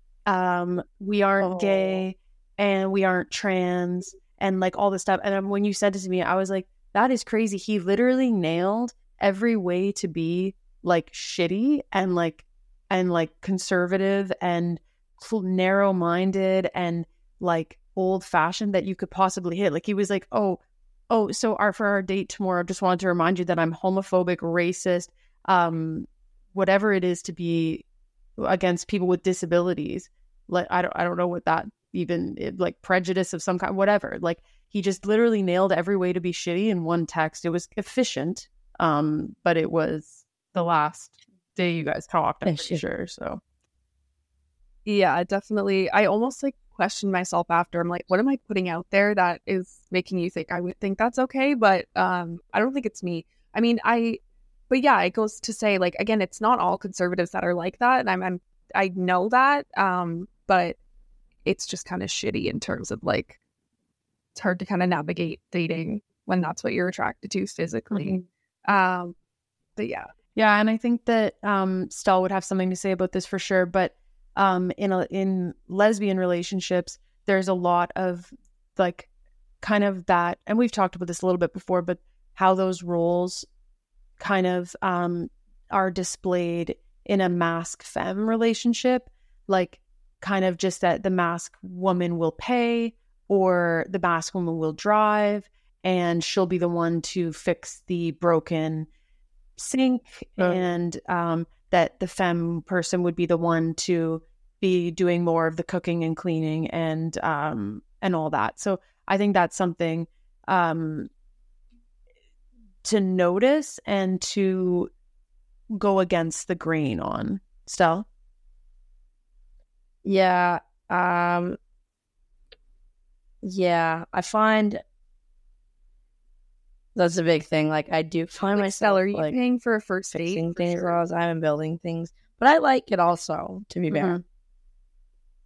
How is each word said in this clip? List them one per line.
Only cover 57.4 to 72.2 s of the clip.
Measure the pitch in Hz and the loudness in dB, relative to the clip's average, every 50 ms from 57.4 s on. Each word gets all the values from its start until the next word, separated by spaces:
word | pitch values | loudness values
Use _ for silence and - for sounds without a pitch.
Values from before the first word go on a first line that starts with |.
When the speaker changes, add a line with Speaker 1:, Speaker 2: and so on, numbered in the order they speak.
| - | -2
Speaker 3:
are | 175 175 | -2 0
like | 175 165 185 - - | -2 -2 -6 -2 0
that, | 240 247 262 254 | 2 4 4 2
and | 247 208 | 2 0
I'm, | 185 185 | -2 -2
I'm, | 185 185 180 175 - _ _ _ _ - - | -2 -4 -4 -6 -8 _ _ _ _ -4 0
I | - 196 190 180 | 0 0 0 0
know | 190 180 180 180 180 185 220 | -2 0 2 2 2 2 2
that, | 247 247 262 277 285 285 - _ - | 4 4 4 4 2 2 -2 _ -2
um, | - 196 190 180 180 180 170 165 170 190 - _ _ _ | 0 0 2 2 0 -2 -2 -4 -6 -8 -12 _ _ _
but | - 190 180 175 170 - _ _ _ _ - - _ - _ _ _ _ _ - | 2 2 2 2 0 -4 _ _ _ _ -20 -20 _ -20 _ _ _ _ _ -4
it's | - 190 - - | -2 -2 -2 -6
just | - - - - | -10 -10 -10 -10
kinda | - 185 180 196 | -10 -8 -8 -6
shitty | 185 - - 202 208 196 - - | -6 -6 -6 -4 -4 -4 -4 -4
in | - - 214 | -4 -4 -6
terms | - - - - - - | -6 -6 -6 -6 -6 -8
of, | - - | -10 -6
like, | - - - - - - - _ _ _ _ _ _ _ _ _ _ _ _ _ _ _ _ _ _ _ | -2 -2 -2 -2 -4 -8 -14 _ _ _ _ _ _ _ _ _ _ _ _ _ _ _ _ _ _ _
it's | - - | -10 -4
hard | - 196 180 175 | -2 -2 -2 -2
to | 190 | -4
kinda | - 202 180 180 | -4 -2 0 0
navigate | 180 180 147 151 165 175 170 170 160 - - _ _ | 0 0 -2 -2 -4 -4 -4 -6 -6 -8 -10 _ _
dating | - 175 165 160 165 165 165 - 214 208 - _ _ _ _ | -4 -4 -2 -4 -4 -6 -6 -6 -8 -8 -10 _ _ _ _
when | - 190 180 | -2 -2 -2
that's | 170 156 - - - | -2 -2 -4 -6 -6
what | - | -4
you're | - 151 180 180 | -2 -2 -2 -4
attracted | - - 185 - - _ - 202 | -4 -4 -4 -4 -6 _ -10 -6
to | - 190 190 | -6 -4 -4
physically. | - - - 165 165 - 220 - - 214 190 147 196 190 185 180 _ _ _ _ _ _ _ - - | -4 -4 -6 -6 -4 -4 -6 -6 -6 -6 -4 -4 -2 -4 -4 -6 _ _ _ _ _ _ _ -2 0
Speaker 1:
Mm-hmm. | 202 | 2
Speaker 3:
Um, | 196 185 185 185 180 175 175 175 _ _ _ _ _ _ _ _ _ _ _ _ | 2 2 2 0 -2 -6 -10 -12 _ _ _ _ _ _ _ _ _ _ _ _
but | 214 214 - | -6 -6 -6
yeah. | - - - - - _ _ _ - | -6 -8 -10 -14 -20 _ _ _ 0
Speaker 1:
Yeah, | 220 220 214 208 208 | 2 4 4 6 4
and | 214 220 | 4 2
I | 220 | 2
think | 220 - 240 240 233 - | 2 0 0 0 0 0
that, | - 233 220 214 - - _ | 2 2 2 2 0 -2 _
um, | - 202 202 196 190 190 185 185 185 - | -2 0 0 2 2 0 0 -2 -4 -6
Stell | - - - 208 185 185 | -8 -4 0 2 4 4